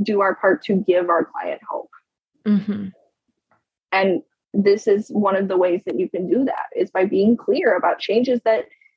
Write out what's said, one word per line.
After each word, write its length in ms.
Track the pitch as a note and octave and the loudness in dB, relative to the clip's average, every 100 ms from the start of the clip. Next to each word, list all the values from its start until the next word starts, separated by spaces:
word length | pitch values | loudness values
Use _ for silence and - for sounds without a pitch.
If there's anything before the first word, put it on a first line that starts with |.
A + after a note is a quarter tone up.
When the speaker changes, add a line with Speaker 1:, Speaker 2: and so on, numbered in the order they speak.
Speaker 1:
do 180 | G3 G3+ | -2 0
our 140 | F#3+ | 0
part 280 | F3+ G3 F#3 | 2 2 2
to 100 | - | 0
give 340 | F#3+ - F3+ F3 | 0 2 0 2
our 160 | E3+ | 0
client 360 | - - F3 - - | -2 -6 -8 -10 -10
hope? 220 | - - _ _ _ _ _ G#3+ | -12 -12 _ _ _ _ _ 0
Speaker 2:
Mm-hmm. 420 | G3+ - G3+ F#3+ - _ _ _ _ _ _ _ _ _ | 0 0 -6 -10 -14 _ _ _ _ _ _ _ _ _
Speaker 1:
And 300 | F#3+ G3 E3 - _ _ | 0 0 0 -6 _ _
this 320 | G3+ G3 G#3 - | 0 2 2 2
is 220 | G3+ - | 0 0
one 280 | G#3 G3 F#3+ | -2 0 0
of 120 | G3 | 0
the 80 | F#3 | 0
ways 260 | F3+ F3+ F#3 | 2 0 -4
that 120 | F#3 | -4
you 100 | F3+ | -4
can 220 | F3+ F3+ | -4 -2
do 140 | G#3+ | 0
that 220 | C4+ - - - | 0 -4 -6 -4
is 140 | - | -4
by 140 | F#3 | 0
being 320 | F#3+ F#3+ G3+ A#3+ | 0 2 2 2
clear 400 | - C4 C#4+ F3+ | 0 0 0 0
about 220 | E3+ - | 0 -2
changes 420 | - G#3+ B3+ B3 | -2 0 0 0
that, 220 | A3+ A3 - _ _ | 0 -2 -4 _ _